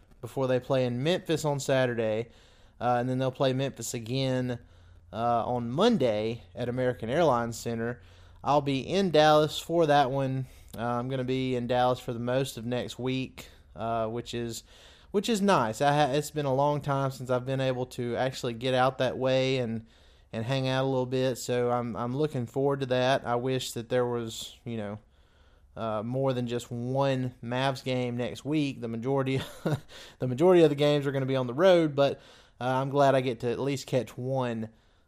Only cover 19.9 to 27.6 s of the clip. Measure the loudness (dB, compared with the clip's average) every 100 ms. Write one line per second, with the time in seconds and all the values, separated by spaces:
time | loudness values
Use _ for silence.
19.9 | _ -20 -20 _ -8 -4 -2 0 0 0
20.9 | 0 0 0 0 -2 -2 0 2 0 -2
21.9 | -4 -4 -2 -2 -2 -4 -2 0 0 0
22.9 | 0 2 2 0 -2 0 -2 -4 -8 -2
23.9 | 0 0 -2 -6 -10 -14 -14 -10 -8 -8
24.9 | -10 _ _ _ _ _ _ _ -8 -4
25.9 | -4 -4 -2 0 0 -2 -4 -6 -8 -4
26.9 | 0 0 0 -2 -6 -6 -2